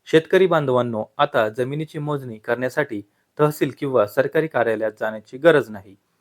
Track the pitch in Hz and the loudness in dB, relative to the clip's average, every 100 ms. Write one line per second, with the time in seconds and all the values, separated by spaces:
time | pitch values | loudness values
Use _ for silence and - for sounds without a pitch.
0 | - 160 160 190 185 165 139 123 120 110 | 0 2 4 2 4 2 2 0 0 -4
1 | 107 - 143 135 107 110 127 147 156 156 | -6 -2 0 0 0 -2 -4 -6 -8 -8
2 | 147 143 127 107 - 120 123 - 143 104 | -6 -6 -8 -10 -4 -4 -2 -4 -4 -6
3 | - _ _ - 151 147 151 120 143 123 | -12 _ _ 0 0 0 -4 -4 0 2
4 | 104 - 139 160 156 131 113 110 110 - | 2 0 -2 0 -2 0 0 0 -4 -4
5 | 110 110 - 127 165 147 107 104 98 95 | -6 -8 -12 0 4 4 2 -8 -18 -20
6 | _ _ | _ _